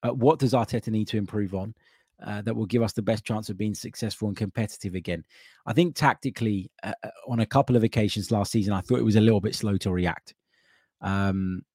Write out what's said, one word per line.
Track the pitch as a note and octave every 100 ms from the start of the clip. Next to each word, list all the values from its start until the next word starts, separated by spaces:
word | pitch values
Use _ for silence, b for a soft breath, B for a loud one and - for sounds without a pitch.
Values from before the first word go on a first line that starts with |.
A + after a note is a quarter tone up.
Uh, | A#2+
what | A#2+ A#2+ D#3+
does | C3
Arteta | B2 A#2 A#2+ A#2
need | G#2+ G#2
to | A2
improve | G2 G#2+ G2+ F#2+
on, | G2 A2+ _ _ _ _
uh, | - G#2
that | G#2 A2+
will | G#2+
give | A#2+
us | A2+
the | -
best | G#2 A2 -
chance | A2 G#2+
of | F#2+
being | G#2+
successful | G2 - - A2 - G#2+
and | G2
competitive | G#2+ - G#2+ - G2+ F2+
again?" | E2+ E2+ - b b b -
I |
think | - F3 C#3+
tactically, | D3 - C3+ - A2+ G2+ F#2+ -
uh, | G2 -
uh, | A2 - -
on | A#2+
a | A2
couple | C3+ C#3 B2
of |
occasions | A2 - G#2+ G#2 F#2+
last | A2 G2
season, | A#2+ G2+
I | G2
thought | - B2
it |
was | A2+ G#2+
a |
little | A2 G#2+
bit | G2+ -
slow | G#2+ G2
to | G2+
react. | F2+ F2+ D#2+ - - _ _ _ _ _ _
Um, | G2 G2 G2 G2 F#2+ F#2 -